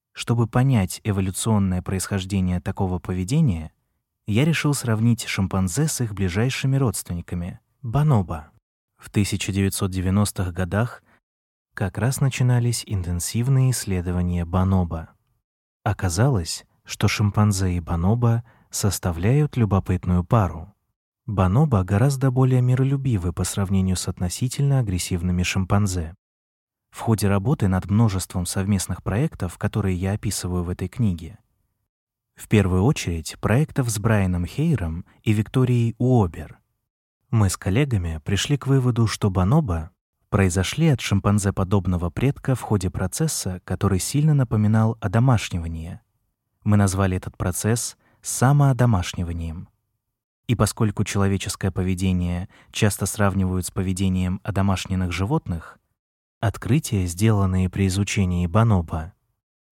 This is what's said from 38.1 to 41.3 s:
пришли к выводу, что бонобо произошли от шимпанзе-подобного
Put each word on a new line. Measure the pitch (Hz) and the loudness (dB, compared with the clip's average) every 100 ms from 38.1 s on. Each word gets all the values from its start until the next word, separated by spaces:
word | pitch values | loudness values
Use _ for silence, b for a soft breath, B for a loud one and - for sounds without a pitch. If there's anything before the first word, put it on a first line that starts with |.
| 80 | -6
пришли | - 98 - 143 | -4 -4 0 -2
к | 135 | 0
выводу, | 135 123 113 110 | 0 2 2 0
что | - 104 | 0 -2
бонобо | 95 92 156 127 82 80 _ _ _ _ | 2 2 2 2 -4 -6 _ _ _ _
произошли | 110 95 92 87 - 160 | 2 2 2 -2 0 2
от | 127 | 2
шимпанзе-подобного | - 101 104 | 2 0 2